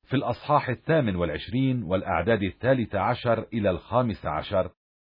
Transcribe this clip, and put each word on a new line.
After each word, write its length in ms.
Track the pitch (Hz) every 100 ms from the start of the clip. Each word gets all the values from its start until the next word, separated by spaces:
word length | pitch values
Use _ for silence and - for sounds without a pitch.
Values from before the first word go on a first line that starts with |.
| -
في 100 | 131
الأصحاح 520 | 113 120 - 147 -
الثامن 480 | 113 - 160 120 90
والعشرين 680 | 85 78 - 120 131 127
والأعداد 600 | 82 92 - 85 87 113
الثالثة 580 | 95 - 117 135 107 98
عشر 460 | 101 123 123 110 -
إلى 180 | 117 98
الخامس 560 | 90 - 117 123 95 95
عشر، 440 | 76 - 98 90 _ _ _